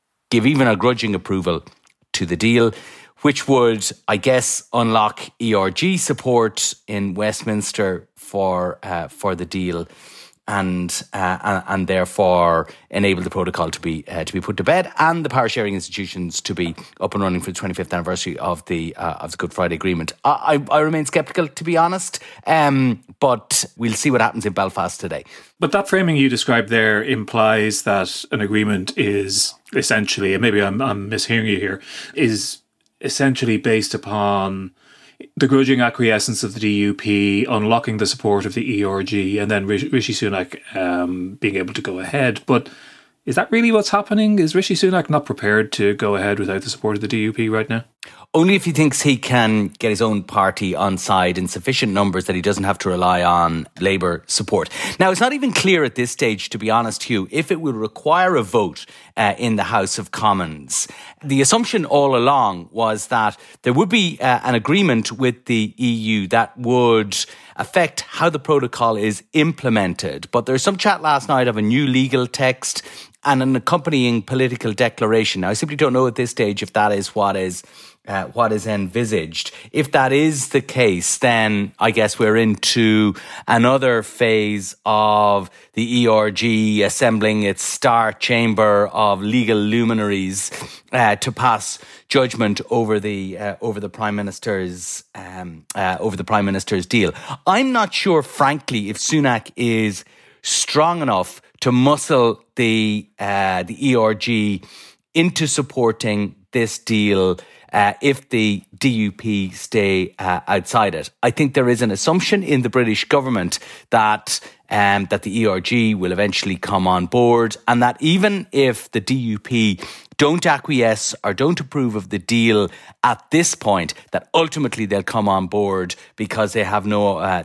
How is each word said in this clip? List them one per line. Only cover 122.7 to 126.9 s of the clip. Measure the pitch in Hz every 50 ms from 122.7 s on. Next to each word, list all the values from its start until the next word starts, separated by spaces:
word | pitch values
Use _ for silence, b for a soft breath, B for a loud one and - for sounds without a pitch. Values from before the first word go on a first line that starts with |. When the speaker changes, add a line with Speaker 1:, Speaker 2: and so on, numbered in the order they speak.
| B B B B B _
Speaker 1:
at | - 123 120 - - -
this | - 160 170 - -
point, | - - 107 101 92 82 - B B B B
that | - 92 - _ -
ultimately | 165 165 156 - 156 143 120 - - 110
they'll | 95 98 98
come | 90 - - 113 107 101
on | 95 95 95
board | 87 104 104 104 98 95 95 90 90 B B B B B
because | - 110 - - 110 107 98
they | - 113 101
have | 92 104 104 95
no, | 104